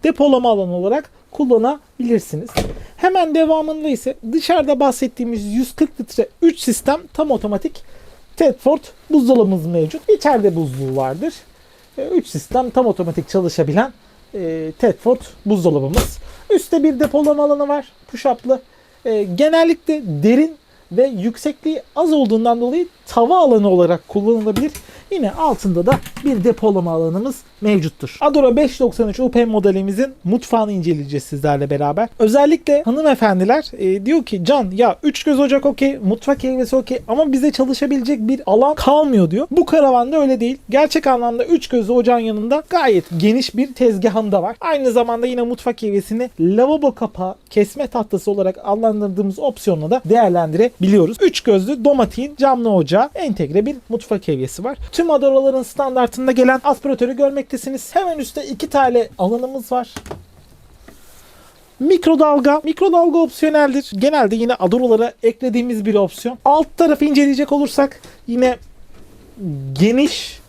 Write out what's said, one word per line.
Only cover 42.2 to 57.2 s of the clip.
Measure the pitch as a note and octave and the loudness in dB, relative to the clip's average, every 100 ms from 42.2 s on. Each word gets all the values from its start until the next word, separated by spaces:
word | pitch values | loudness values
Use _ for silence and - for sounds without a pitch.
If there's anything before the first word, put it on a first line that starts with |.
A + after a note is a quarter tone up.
| A3+ G#3+ A3+ D4 D#4 | 0 -4 -2 -2 0
gayet | F4+ C4+ F#3+ - E3+ | 0 2 0 0 0
geniş | G#3 A#3 B3+ G#3 | 2 2 -2 -4
bir | C4+ | -4
tezgahım | B3+ B3 G3 A3 G3+ G#3+ | 0 0 2 0 -2 0
da | G3 | -2
var. | F3 A#3 | -2 -6
Aynı | E4+ D4+ C4 | -4 0 2
zamanda | A#3 A#3 A#3 B3 | 2 0 -2 -4
yine | B3+ | -4
mutfak | A#3+ A#3+ - A#3 | -4 -4 -6 -4
helvesini | A3 G3+ F#3+ A3 B3 - | -2 -4 -4 -6 -6 -2
lavabo | E3+ G#3 C4 D#4 C#4+ - | 0 2 2 2 0 -2
kapağı | A3 - F#3 - _ | -8 -6 -8 -10 _
kesme | - G3+ C4 C#4 | 0 0 -2 -6
tahtası | B3 G#3+ G3 - | -4 -4 -4 -2
olarak | G3+ F#3 F#3+ | 0 -2 -2
adlandırdığımız | - G#3 A3+ G#3+ G#3 F#3 G3+ F#3+ | -4 0 0 0 -4 -2 -4 -2
opsiyonla | G3 - - E3 D#3 | -6 -4 -2 -2 -2
da | B3 D#3 | -4 2
değerlendirebiliyoruz. | A3+ G#3 F3 D#3+ D#3 E3 - F#3 G3+ A3+ A3+ | 2 4 2 0 0 0 0 2 4 4 2
Üç | G4 - | 0 0
gözlü | - G3+ F#3+ C#4 A#3+ | 0 2 0 0 2
domatiğin | C#4 A3 - C#4 D4 | 2 0 -2 -10 0
camlı | C4+ B3+ A#3 | 0 2 2
ocağı | G3 D3 F3+ C#4+ - | 0 2 0 0 -4
entegre | E4 G3 D3 E3+ A3 | -6 -4 -2 -2 -2
bir | C#4 _ | -6 _
mutfak | A3+ - - - | -8 -4 -6 -4
evyesi | C#3 B2+ - | -4 -6 -8
var. | A3 C#4 - | -10 -10 -10
Tüm | - E4+ | -4 0
Adora'ların | D4 C#4 C4+ C4+ C4 | 2 4 4 2 0
standartında | A#3+ - C4+ B3+ A#3+ - C4 | -6 -4 -2 0 -2 0 0
gelen | B3+ B3+ C4 | 4 4 4
aspiratörü | C#4+ C#4 C#4+ C4 B3 | 0 -2 -2 -2 -2
görmektesiniz. | B3+ | 0